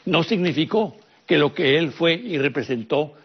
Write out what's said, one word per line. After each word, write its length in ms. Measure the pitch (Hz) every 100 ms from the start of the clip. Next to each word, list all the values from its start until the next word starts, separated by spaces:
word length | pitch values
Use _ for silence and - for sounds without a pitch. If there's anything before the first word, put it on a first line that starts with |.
| -
no 180 | 165
significó 720 | 160 202 175 147 160 185 208 - _ _ -
que 100 | 160
lo 160 | 147
que 240 | 160 143 151
él 140 | 160
fue 220 | 120 170
y 240 | 165 240 151
representó 760 | 139 131 110 123 107 147 151 -